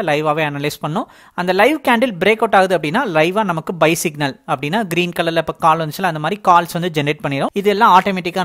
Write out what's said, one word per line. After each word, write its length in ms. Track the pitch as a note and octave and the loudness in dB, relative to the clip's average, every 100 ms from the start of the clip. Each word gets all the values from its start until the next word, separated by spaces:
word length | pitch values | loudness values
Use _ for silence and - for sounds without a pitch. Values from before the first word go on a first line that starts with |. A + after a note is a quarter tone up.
| F3+ | -2
லைவாவே 360 | D3 D#3 D3+ D3+ | 0 0 0 -2
அனலைஸ் 280 | C#3+ C#3+ - | -4 -6 -6
பண்ணோம். 220 | D#3 F3 D4 - - - | -6 -6 -8 -14 -14 -6
அந்த 120 | F3+ F#3 | -2 2
லைவ் 180 | A#3 D#4 - | 2 2 0
கேண்டில் 260 | A#3 C4 E3+ | 0 0 0
பிரேக் 200 | F#3+ A3+ | 0 2
அவுட் 120 | A3+ G3+ | 2 2
ஆகுது 160 | F#3 F3 | 4 0
அப்படின்னா 260 | D3+ F3 C4+ D#3 | -2 -2 0 2
லைவா 260 | E3 F#3+ G3+ | 2 0 -2
நமக்கு 220 | D#3+ - F3 | -4 -6 0
பை 80 | D#3+ E3 | 2 2
சிக்னல் 300 | F3 D3 C#3+ - - | -4 -4 -6 -6 -6
அப்படின்னா 280 | C#3+ C#3+ G#3 G3 | -6 -2 -4 -2
கிரீன் 220 | E3 F3 E3+ | -2 -2 -2
கலர்ல 260 | E3 E3 D#3+ | -2 -2 -2
இப்ப 100 | - E3 | 0 2
கால் 160 | D#3+ | 2
வந்துச்சுல, 280 | D#3 C#3+ F#3 | -2 -4 -4
அந்த 100 | D#3 | -2
மாதிரி 140 | D3+ G#3 - | -6 -2 2
கால்ஸ் 260 | F3 F3 E3+ | 4 2 -4
வந்து 140 | F3 D#3 | -4 -2
ஜெனரேட் 260 | D3 D3+ D3+ | -2 -2 -4
பண்ணிடும். 260 | C#3 A3 G3+ | -4 -4 -2
இது 100 | G3+ | 0
எல்லாம் 200 | G3+ A3+ F#3 | 4 6 6
ஆட்டோமேட்டிக்கா 480 | F#3+ F#3 F3+ F#3 | 4 -2 -4 -4